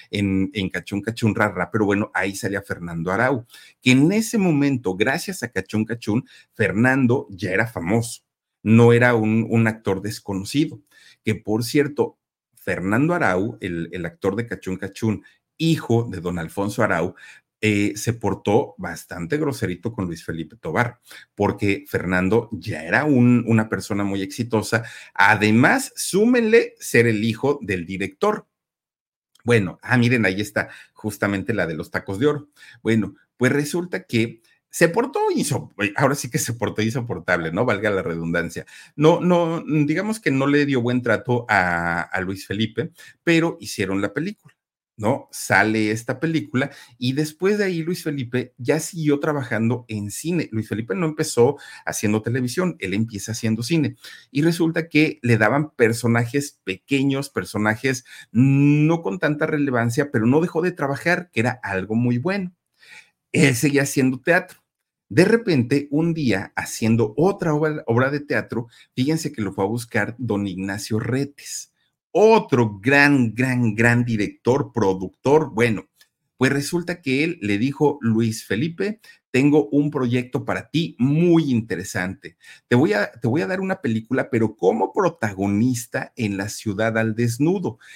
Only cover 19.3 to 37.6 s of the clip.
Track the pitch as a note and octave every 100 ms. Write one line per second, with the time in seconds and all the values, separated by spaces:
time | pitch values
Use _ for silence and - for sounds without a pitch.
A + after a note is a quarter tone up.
19.3 | D3+ D3 A#2+ F#2+ F2 A2+ - F2+ E2 -
20.3 | D#2+ D#2 - E2+ F2 A#2+ - _ - -
21.3 | - G2+ F#2 G2+ G2 - F#2+ F2+ F#2 F#2
22.3 | A2+ A#2 F#2 G#2+ D#2 D#2 A2 D3+ C3 B2
23.3 | B2 A2 A2+ G#2+ F#2+ - G2+ G2+ G2 G2
24.3 | - A#2 A2 G2 A2+ A#2 - - - G2
25.3 | G#2+ G#2+ A2+ D3+ C4 - - - F#3 A3+
26.3 | B3+ A3 A3+ A#3 - - A#2+ A#2 G#2+ A#2
27.3 | A#2 C3+ C#3+ - F#2+ E2+ F#2+ F#2+ - G#3
28.3 | G#3+ - _ _ _ _ _ _ _ _
29.3 | _ A#2 A#2 F2+ - - B2 A#2+ B2 G2
30.3 | F#2+ G#2 G#2+ - - - _ G#2+ - G#2
31.3 | G2 F#2+ G#2 E2 D#2 E2+ F#2 - G2 D3
32.3 | D3 - _ - - A2 A2+ G2 - _
33.3 | - B2 C#3 D3 F3 F3 F#3+ - A#2 A#2
34.3 | - _ _ _ - E3 G#3 C4 G#4 G#4+
35.3 | E4 - - - - G2+ - C#3 C#3+ B2+
36.3 | B2+ - A#2 G2+ G2 A2 A2+ A#2 F2 E2+
37.3 | F2 E2 F2